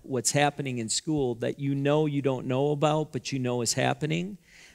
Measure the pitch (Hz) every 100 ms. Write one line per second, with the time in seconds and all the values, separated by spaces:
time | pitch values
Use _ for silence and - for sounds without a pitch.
0 | - 127 - 147 143 143 135 123 110 -
1 | - 151 127 117 123 127 139 139 139 151
2 | 156 143 135 127 127 131 143 147 151 156
3 | 156 123 - 135 123 123 113 - 131 127
4 | 147 165 185 196 _ - -